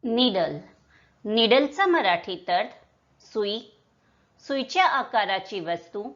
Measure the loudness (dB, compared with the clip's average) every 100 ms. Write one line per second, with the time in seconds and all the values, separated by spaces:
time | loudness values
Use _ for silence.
0 | -2 2 2 2 -2 -4 -14 _ _ _
1 | _ _ -4 2 4 4 4 0 2 2
2 | 2 0 -2 -10 -2 -2 -2 -10 _ _
3 | _ _ -10 -4 -4 -4 -10 _ _ _
4 | _ _ _ _ -6 -4 -2 2 2 2
5 | 0 0 0 -2 -4 -8 -4 -6 -6 -10
6 | -10